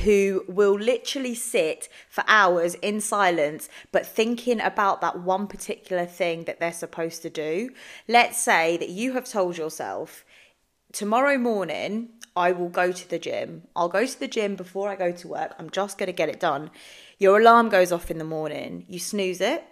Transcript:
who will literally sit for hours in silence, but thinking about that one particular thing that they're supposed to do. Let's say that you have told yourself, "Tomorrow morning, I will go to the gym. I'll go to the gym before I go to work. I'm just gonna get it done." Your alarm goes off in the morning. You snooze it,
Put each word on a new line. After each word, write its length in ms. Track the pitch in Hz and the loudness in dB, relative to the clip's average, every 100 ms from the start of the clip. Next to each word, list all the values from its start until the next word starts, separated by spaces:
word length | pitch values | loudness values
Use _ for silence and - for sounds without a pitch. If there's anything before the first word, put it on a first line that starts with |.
who 400 | 202 202 196 190 - | 4 4 4 0 -2
will 280 | 185 202 | 2 4
literally 600 | 202 220 247 - 277 254 | 4 2 -2 -2 -6 -6
sit 540 | 226 - 214 160 - - - - | -6 -4 0 0 -2 -12 -18 -14
for 120 | - - | -4 4
hours 460 | 214 190 175 175 175 | 6 6 4 0 -2
in 180 | 202 214 | -4 -4
silence, 720 | - 208 185 165 147 160 - - - | -2 2 2 2 0 -2 -14 -20 -4
but 140 | 185 | -2
thinking 560 | - - 226 240 - 226 | -2 -2 -2 -2 -2 0
about 400 | 180 202 196 - | 0 0 0 2
that 200 | 170 180 | -2 -2
one 260 | 180 190 202 | -2 -2 -2
particular 580 | 190 - - - 185 | -10 -12 -12 -6 -4
thing 400 | 175 - 175 165 | -4 -2 -2 -4
that 160 | 165 - | -6 -6
they're 140 | 170 | -6
supposed 480 | 165 160 - 165 165 | -6 -10 -6 -8 -6
to 80 | 165 | -10
do. 400 | 165 156 170 254 - - - - | -6 -4 -4 -6 -10 -20 -16 2
Let's 300 | 233 240 - | 4 4 0
say 400 | - 185 165 170 | 2 4 4 0
that 140 | 165 | -2
you 240 | 180 254 | -6 -4
have 120 | 254 - | -4 -4
told 300 | 214 180 175 | -2 -2 -2
yourself, 720 | 156 - 110 98 160 - _ _ _ _ _ _ _ | -8 -8 -8 -8 -10 -14 _ _ _ _ _ _ _
"Tomorrow 460 | - 208 233 285 277 | -8 -2 2 2 2
morning, 720 | 240 214 170 101 135 214 233 _ - 180 | 0 -2 -2 -4 -4 -6 -8 _ -8 0
I 160 | 180 | 2
will 160 | 180 175 | 2 -2
go 240 | 175 180 | 0 0
to 160 | 180 - | -2 -6
the 100 | 165 | -8
gym. 480 | 151 113 120 165 - | -6 -6 -6 -12 -10
I'll 140 | 175 175 | -4 -2
go 160 | 190 | 0
to 160 | 262 - | -2 -4
the 80 | 269 | -6
gym 280 | 233 208 190 | -2 -2 -4
before 340 | 180 196 202 | -8 -6 -6
I 40 | |
go 160 | 190 175 | -2 -2
to 180 | 175 170 | -4 -8
work. 260 | 151 160 - | -8 -8 -8
I'm 120 | 160 | -8
just 260 | 185 196 - | -4 -4 -4
gonna 160 | 190 | -6
get 160 | 175 156 | -2 -4
it 100 | - | 0
done." 320 | 170 143 156 - - - - - | -2 -2 -6 -16 -20 -20 -20 2
Your 220 | 190 202 | 6 8
alarm 300 | 226 233 226 | 10 10 8
goes 220 | 196 180 | 4 4
off 180 | 170 - | 2 -4
in 80 | 165 | -8
the 60 | |
morning. 600 | 160 160 156 139 - - 175 | -6 -6 -6 -8 -10 -12 -12
You 100 | 180 | -12
snooze 420 | - 208 185 180 | -8 -4 -4 -2
it, 240 | 196 330 - | -2 -2 -6